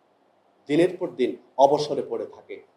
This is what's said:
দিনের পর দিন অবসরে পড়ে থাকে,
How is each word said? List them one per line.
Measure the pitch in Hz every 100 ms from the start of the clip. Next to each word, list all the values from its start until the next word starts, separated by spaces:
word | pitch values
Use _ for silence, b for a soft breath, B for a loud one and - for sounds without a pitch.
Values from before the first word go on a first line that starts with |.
| _ _ _ _ _ _ -
দিনের | 151 180 -
পর | 170
দিন | - 120 - _ -
অবসরে | 139 143 - 131 -
পড়ে | 113 101
থাকে, | - - 101 -